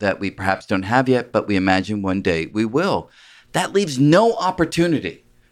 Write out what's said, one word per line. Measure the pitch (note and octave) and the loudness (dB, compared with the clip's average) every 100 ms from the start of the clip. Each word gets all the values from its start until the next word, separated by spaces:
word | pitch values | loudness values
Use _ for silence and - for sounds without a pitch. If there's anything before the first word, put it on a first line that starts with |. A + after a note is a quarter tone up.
that | G2+ - | -4 -2
we | G2 | -4
perhaps | - G2 F#2+ - | -4 -4 -4 -2
don't | G2 | -4
have | F#2+ B2 B2+ | 0 0 2
yet, | B2 - | 0 0
but | G#2+ - | -2 0
we | G2 | 0
imagine | F#2+ F#2+ F#2 G#2 | 2 0 0 -4
one | G2 F#2+ | -2 -2
day | F#2 E2 E2 | -2 -2 -2
we | G#2+ A2 | -4 -2
will. | C3+ F#3 F#2+ - _ - - _ | -2 -2 -4 -6 _ -20 -20 _
That | D#3+ F3+ | -4 0
leaves | F#3 F#3 C3 | 0 0 2
no | D3 F3 E3 | 4 6 4
opportunity | D3 F3+ F3+ E3 E3 F3 C#3 F#2 - _ _ _ | 0 -2 -2 -2 0 0 0 -4 -12 _ _ _